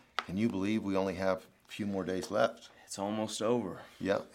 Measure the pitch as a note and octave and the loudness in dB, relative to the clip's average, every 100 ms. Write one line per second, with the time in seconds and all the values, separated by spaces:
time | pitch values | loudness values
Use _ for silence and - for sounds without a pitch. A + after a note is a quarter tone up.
0 | - - - F#2 A2+ F#2+ G2 A2 F#2+ G2 | -8 -8 -4 0 2 2 0 0 2 0
1 | F#2+ F2 F#2+ F#2 - _ - - G#2 G2 | 0 0 2 0 -2 _ -18 -6 -2 -2
2 | F2+ F#2 F2+ G#2 B2 - - - - - | 0 -2 -2 2 2 0 -16 -20 -14 -6
3 | G2 G#2+ G#2+ - A2 A#2+ G2 D#2+ - - | -2 0 -2 0 2 2 0 -8 -14 -6
4 | F#2 G#2 - | 0 0 0